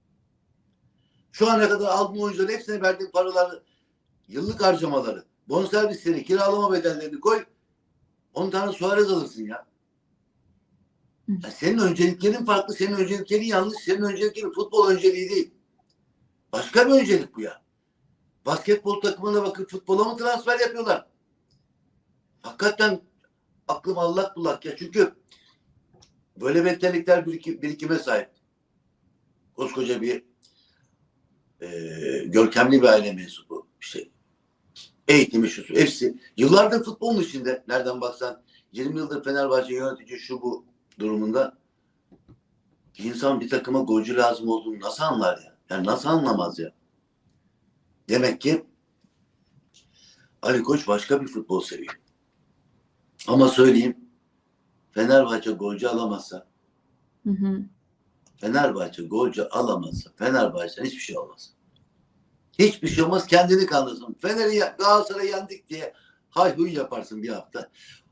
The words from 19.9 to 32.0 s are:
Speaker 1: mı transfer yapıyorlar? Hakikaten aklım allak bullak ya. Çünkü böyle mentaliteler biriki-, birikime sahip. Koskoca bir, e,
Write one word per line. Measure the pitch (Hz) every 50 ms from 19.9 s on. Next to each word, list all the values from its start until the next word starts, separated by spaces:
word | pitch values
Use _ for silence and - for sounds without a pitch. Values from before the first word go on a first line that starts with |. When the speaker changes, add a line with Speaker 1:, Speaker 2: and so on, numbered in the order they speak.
| 190 202 220
Speaker 1:
mı | 233 233 233
transfer | 233 240 240 233 - 233 247 240
yapıyorlar? | 240 240 233 233 226 214 180 - - _ _ _ _ _ _ _ _ _ _ _ _ _ _ _ _ _ _ _ _ _ _ _ _ _ _ _
Hakikaten | - - - - 196 208 202 - 214 208 190 180 - _ _ _ _ _ _ _ _ _ _ _ _ -
aklım | 175 - - 180 180 175
allak | 170 170 175 190 196 196 -
bullak | 170 165 160 - - -
ya. | 156 - -
Çünkü | 175 - - 214 180 - - _ _ _ _ _ _ _ _ _ _ _ _ _ _ _ _ _ _ _ _ _ _ _ _ 92
böyle | 113 135 151 170
mentaliteler | 170 180 170 175 180 180 175 170 165 180 175 175 165
biriki-, | 165 165 160 - 165 160 -
birikime | 143 147 147 - 151 151 165 147
sahip. | - 127 113 101 - - _ _ _ _ _ _ _ _ _ _ _ _ _ _ _ _ _ _ _ _ _ _ _ _ _
Koskoca | - 131 127 - 131 120 117 123 107
bir, | 113 123 123 120 - _ _ _ _ _ _ _ _ _ _ _ _ _ _ _ _ _ _ _ _ _ _ _ _ _ _ -
e, | - 87 87 85 82 80 80 80